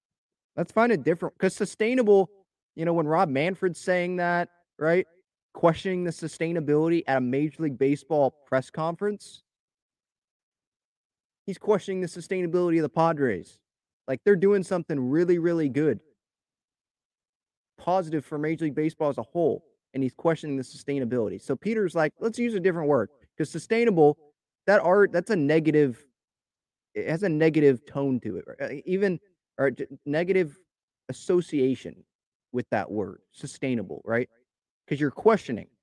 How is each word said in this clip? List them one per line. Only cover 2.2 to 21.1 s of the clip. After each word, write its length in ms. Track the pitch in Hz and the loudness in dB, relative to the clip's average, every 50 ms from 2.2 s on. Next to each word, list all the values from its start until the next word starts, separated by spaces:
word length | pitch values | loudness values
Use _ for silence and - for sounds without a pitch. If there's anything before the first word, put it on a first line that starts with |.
| 185 - _ _ _ _ _ _ _ _ - | 4 2 _ _ _ _ _ _ _ _ -10
you 100 | 156 165 | -4 -2
know, 80 | 170 170 | 0 0
when 140 | 170 156 | 0 0
Rob 220 | 147 160 175 190 156 | 2 2 2 2 2
Manfred's 500 | 131 135 156 185 190 - 190 185 160 - | 0 0 0 -2 -2 -2 -4 -4 -4 -4
saying 360 | - 190 180 180 175 180 180 | -2 -2 0 0 -2 -2 -4
that, 340 | 175 175 175 175 175 175 - _ _ _ _ _ - | -2 -2 0 0 -2 -2 -4 _ _ _ _ _ -2
right? 260 | 147 160 170 185 - - _ _ _ _ _ _ _ _ - | 0 2 2 2 0 -2 _ _ _ _ _ _ _ _ -2
Questioning 500 | - - 170 160 - - 190 185 180 175 | 2 2 2 2 2 -2 -4 -4 -2 -4
the 80 | 170 | -4
sustainability 920 | 160 - 170 151 - - 165 165 170 165 147 143 147 151 160 165 170 165 - | -6 -8 -10 -10 -8 -6 -4 -4 -4 -2 0 0 2 2 2 2 0 0 0
at 120 | 135 135 | 0 0
a 40 | 131 | 0
Major 420 | 127 123 131 139 151 156 - - 160 | 0 0 0 0 -2 -2 -4 -4 -6
League 140 | 151 131 | -4 -2
Baseball 540 | - 135 139 143 - - - 160 147 139 123 | 0 0 0 0 -2 -4 -2 0 2 2 0
press 400 | - _ _ - 131 131 - - | -2 _ _ -4 -2 -2 -2 -4
conference, 720 | - 165 156 165 175 - 202 208 208 196 - - - - _ _ _ _ _ _ _ _ _ _ _ _ _ _ _ _ _ _ _ _ _ _ _ _ _ _ _ _ _ _ _ _ _ _ _ _ _ _ _ _ _ | -8 -6 -6 -6 -6 -6 -6 -6 -6 -8 -12 -20 -20 -20 _ _ _ _ _ _ _ _ _ _ _ _ _ _ _ _ _ _ _ _ _ _ _ _ _ _ _ _ _ _ _ _ _ _ _ _ _ _ _ _ _
he's 140 | 202 185 - | -10 -10 -4
questioning 420 | - 196 214 185 - 202 190 185 | 0 0 0 0 0 -4 -6 -4
the 60 | 185 | -6
sustainability 680 | 170 - 175 170 - 196 185 180 165 165 180 180 175 165 | -6 -8 -10 -10 -6 -4 -4 -2 -2 0 0 2 2 2
of 40 | 165 | 2
the 80 | 151 143 | 0 0
Padres. 680 | - 165 165 165 165 143 139 120 98 82 - - - _ _ _ _ _ _ _ _ _ _ | 0 2 2 2 2 2 0 0 -2 -2 -8 -12 -20 _ _ _ _ _ _ _ _ _ _
Like, 140 | - 131 - - | -8 -8 0 2
they're 120 | 208 202 | 2 4
doing 280 | 170 190 196 202 196 170 | 4 4 4 2 2 0
something 360 | - 190 180 165 - 156 139 | -2 -4 -4 -4 -4 -4 -4
really, 380 | 127 127 143 165 175 175 175 | -2 0 0 2 2 2 2
really 320 | 170 160 175 170 165 156 139 | 2 2 0 0 0 0 -2
good, 300 | 113 143 156 147 113 98 - _ _ _ _ _ _ _ _ _ _ _ _ _ _ _ _ _ _ _ _ _ _ _ _ _ _ _ _ _ _ _ _ _ _ | 0 0 0 0 0 -2 -6 _ _ _ _ _ _ _ _ _ _ _ _ _ _ _ _ _ _ _ _ _ _ _ _ _ _ _ _ _ _ _ _ _ _
positive 480 | - - 175 180 190 170 156 160 147 - | -8 -4 -2 0 0 0 -2 -4 -6 -4
for 140 | - 156 147 | -6 -6 -4
Major 260 | 147 156 165 151 165 | -4 -4 -4 -2 -4
League 100 | 151 123 | -4 -2
Baseball 340 | 156 156 160 - - 156 143 | -2 -2 -2 -2 -2 -2 -2
as 100 | 131 151 | -2 -4
a 40 | 113 | -8
whole, 400 | - - 175 170 131 - - - _ _ _ _ _ - | -6 -2 0 0 0 0 -2 -6 _ _ _ _ _ -6
and 100 | 135 135 | -4 -4
he's 100 | 127 - | -4 -4
questioning 440 | - - 165 160 - - 151 139 | -2 -2 -2 -2 -2 -4 -6 -6
the 60 | 131 127 | -6 -8
sustainability. 760 | - - - - 143 143 139 127 113 | -10 -14 -14 -10 -6 -4 -4 -4 -2